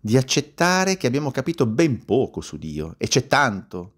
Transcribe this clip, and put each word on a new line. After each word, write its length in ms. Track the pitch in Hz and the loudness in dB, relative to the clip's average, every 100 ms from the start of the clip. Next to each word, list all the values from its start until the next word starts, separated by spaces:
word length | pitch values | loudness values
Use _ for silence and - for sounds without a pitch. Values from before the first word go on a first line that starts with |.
di 120 | 104 123 | 4 2
accettare 800 | 131 - 147 - 170 185 185 185 | 2 -2 -2 0 2 2 2 0
che 100 | 127 | 0
abbiamo 240 | 131 147 | 0 -2
capito 340 | 127 131 170 | -4 -4 0
ben 400 | 120 113 170 120 | 0 2 2 0
poco 360 | - 113 120 - | 0 0 0 -4
su 160 | 82 78 | -10 -12
Dio 380 | 80 76 78 85 | -10 -8 -8 -6
e 100 | - | -2
c'è 220 | 143 131 | 0 2
tanto 640 | 135 139 98 - 92 90 | 2 2 -2 -10 -12 -14